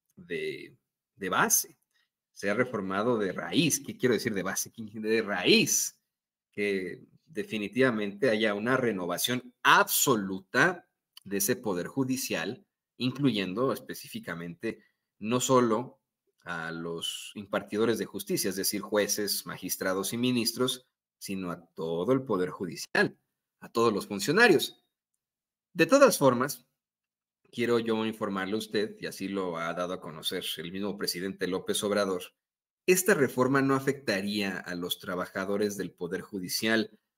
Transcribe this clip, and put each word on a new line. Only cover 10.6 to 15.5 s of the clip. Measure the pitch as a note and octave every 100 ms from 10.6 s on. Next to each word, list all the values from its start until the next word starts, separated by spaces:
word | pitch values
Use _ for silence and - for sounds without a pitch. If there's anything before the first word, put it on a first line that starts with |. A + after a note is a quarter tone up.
| E3 F3 - _ _ -
de | F#2+ G2
ese | - B2
Poder | G#2+ F2 F2+
Judicial, | C#3 C3 B2+ - F#2 F2 B2+ _ _ _ -
incluyendo | B2+ C#3 C#3 G#2 F#2 G2 C3
específicamente | G#2 - F2+ - A2 - E2+ E2+ E2+ A2+ - _ _ _ _
no | G#2 B2
solo | B2+